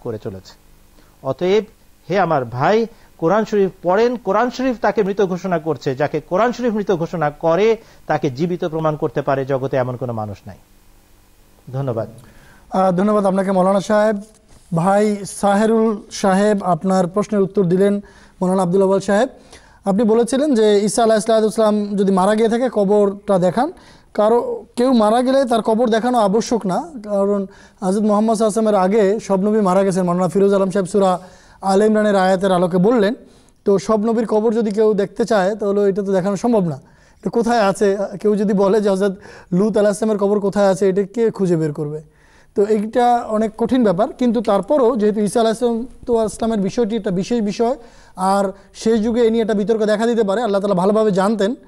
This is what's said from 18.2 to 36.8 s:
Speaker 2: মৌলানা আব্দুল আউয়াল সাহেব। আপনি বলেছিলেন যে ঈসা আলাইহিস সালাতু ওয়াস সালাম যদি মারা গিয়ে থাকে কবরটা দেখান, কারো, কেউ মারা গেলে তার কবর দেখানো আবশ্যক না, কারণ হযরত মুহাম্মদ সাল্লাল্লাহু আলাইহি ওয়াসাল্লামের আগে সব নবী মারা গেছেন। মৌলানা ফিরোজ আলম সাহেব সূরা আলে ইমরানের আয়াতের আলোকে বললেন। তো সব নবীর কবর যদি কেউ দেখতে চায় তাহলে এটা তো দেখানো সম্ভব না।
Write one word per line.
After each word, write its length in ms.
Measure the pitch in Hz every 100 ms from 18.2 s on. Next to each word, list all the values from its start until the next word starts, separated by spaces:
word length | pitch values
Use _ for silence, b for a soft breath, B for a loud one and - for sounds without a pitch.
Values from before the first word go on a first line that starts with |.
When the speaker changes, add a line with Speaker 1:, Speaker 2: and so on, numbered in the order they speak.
| B B
Speaker 2:
মৌলানা 200 | 180 190
আব্দুল 200 | 185 190
আউয়াল 180 | 190 196
সাহেব। 280 | 190 202 262 - B B B B
আপনি 200 | - 196
বলেছিলেন 500 | 233 220 240 269 302
যে 240 | 240 214 208
ঈসা 240 | 208 208
আলাইহিস 220 | 226 220
সালাতু 200 | 202 220
ওয়াস 100 | 220
সালাম 420 | 208 220 208 208 202
যদি 160 | 196
মারা 220 | 190 185
গিয়ে 140 | 214 226
থাকে 200 | 233 247
কবরটা 640 | 214 196 208 202 196 - 196
দেখান, 340 | 180 175 285 370 B B B
কারো, 500 | - 214 233 247 233 208 -
কেউ 160 | 247
মারা 300 | 247 208 233
গেলে 220 | 254 269
তার 180 | 269 233
কবর 260 | 208 220 247
দেখানো 300 | 220 240 247
আবশ্যক 480 | 202 214 - 233 190
না, 260 | 180 330 294
কারণ 420 | 208 202 196 202 190 B B B
হযরত 220 | 185 196
মুহাম্মদ 340 | 214 208 220 220
সাল্লাল্লাহু 400 | 220 220 220 208
আলাইহি 200 | 185 220
ওয়াসাল্লামের 180 | 196
আগে 60 | 214
সব 200 | - 196
নবী 200 | 202 214
মারা 240 | 202 185
গেছেন। 200 | 196 180
মৌলানা 240 | 180 175 185
ফিরোজ 260 | 202 196
আলম 160 | 196 196
সাহেব 160 | 202 185
সূরা 340 | 208 190 175 180 B B B
আলে 240 | 190 196 214
ইমরানের 300 | 214 214 196
আয়াতের 360 | 185 190 196
আলোকে 260 | 180 175 180
বললেন। 360 | 185 247 196 254 - b b b
তো 140 | - 196
সব 220 | - 220
নবীর 260 | 214 226 226
কবর 280 | 214 220
যদি 160 | 220 220
কেউ 240 | 202 220
দেখতে 300 | 208 202 -
চায় 320 | 226 220 185 214
তাহলে 320 | 208 196 202
এটা 140 | 196
তো 100 | 196
দেখানো 240 | 190 180 202
সম্ভব 280 | 240 226
না। 120 | 175 131